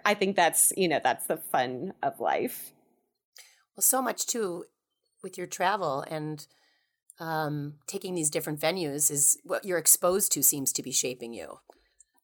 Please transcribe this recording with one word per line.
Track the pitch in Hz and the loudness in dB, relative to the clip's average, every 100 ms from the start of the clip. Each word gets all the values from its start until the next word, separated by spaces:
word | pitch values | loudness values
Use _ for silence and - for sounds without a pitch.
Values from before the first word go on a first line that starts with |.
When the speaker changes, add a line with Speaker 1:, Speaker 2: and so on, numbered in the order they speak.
| 208 | 2
Speaker 1:
I | |
think | 208 196 196 | 2 2 4
that's, | 165 - - - | 4 4 2 4
you | 180 | 2
know, | 139 | 2
that's | - 120 - | 2 0 -2
the | 156 | -4
fun | - 143 127 127 180 - | 0 0 0 -2 -8 -4
of | 139 - | -4 -2
life. | 87 69 247 - - - _ _ _ _ _ - - _ _ - | 0 0 -2 -6 -14 -18 _ _ _ _ _ -20 -20 _ _ 0
Speaker 2:
Well, | |
so | - 262 | 2 4
much | 254 - - | 2 -2 -4
too | 247 202 170 - _ _ _ _ _ | -2 -2 -4 -10 _ _ _ _ _
with | 190 185 | -14 -10
your | 180 | -10
travel | - 185 208 165 135 - | 0 2 2 0 -2 -4
and, | 156 151 151 - _ _ _ _ _ _ - | -6 -6 -8 -12 _ _ _ _ _ _ -12
um, | 165 160 151 147 147 147 - | -4 -2 -2 -2 -6 -10 -10
taking | 196 196 | -8 -6
these | 180 151 | -2 0
different | 160 156 151 | -2 -4 -2
venues | 156 185 156 143 151 | 0 0 -2 0 0
is | 147 151 - | 4 2 2
what | - - 202 | -2 -6 -2
you're | 175 | 0
exposed | 151 - 180 190 196 | 4 4 4 2 2
to | 151 | 2
seems | 131 147 131 | 2 2 -2
to | - | -2
be | 127 | -2
shaping | 127 131 123 117 | -2 -2 -4 -10
you. | 113 76 - _ - _ _ _ _ | -10 -12 -16 _ -20 _ _ _ _